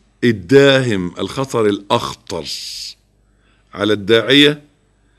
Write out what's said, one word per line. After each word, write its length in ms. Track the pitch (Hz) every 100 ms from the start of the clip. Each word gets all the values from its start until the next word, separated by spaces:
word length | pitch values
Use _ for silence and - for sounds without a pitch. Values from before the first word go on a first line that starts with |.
| _ -
الداهم، 960 | 123 110 85 139 139 135 127 98 90 87
الخطر 460 | 98 - 135 123 107
الأخطر 840 | 101 - 117 131 - - 90 73 - - - - - _ _ _ _ _ _ _
على 200 | - 104
الداعية 680 | 104 98 113 123 139 147 147 _ _ _ _ _